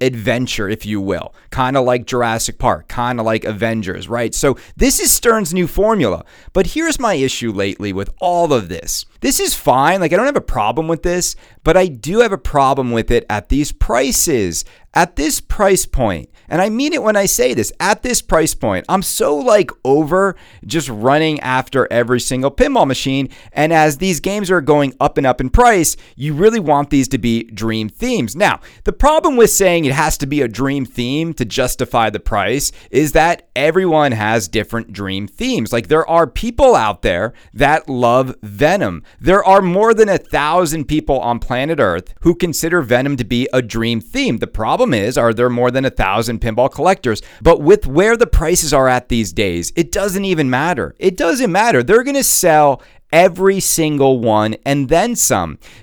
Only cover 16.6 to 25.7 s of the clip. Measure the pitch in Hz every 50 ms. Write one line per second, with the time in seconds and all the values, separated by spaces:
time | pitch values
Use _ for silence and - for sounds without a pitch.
16.6 | 190 220 220 233 277 302 349 277 - 214 214 202 196 185 - - 247 254 240 -
17.6 | 104 - - - 170 190 214 - - 254 240 - - - 160 160 160 156 - -
18.6 | - 113 95 90 - - 170 196 175 - - - 147 - - 147 139 247 214 208
19.6 | 117 - - _ - 127 139 151 156 139 170 185 196 196 180 - - - - -
20.6 | - - 120 165 139 127 117 104 107 131 143 151 160 160 151 143 - - 127 131
21.6 | 131 - - 127 120 - - 120 120 117 127 120 - - 131 127 131 139 139 -
22.6 | 254 294 269 233 170 135 131 - - 139 135 139 135 123 - - - - - -
23.6 | 147 160 165 160 156 156 143 131 185 190 175 143 - 185 202 214 202 170 185 175
24.6 | 139 143 147 147 143 135 - - 135 147 - 151 139 131 123 - 131 131 - -
25.6 | 247 240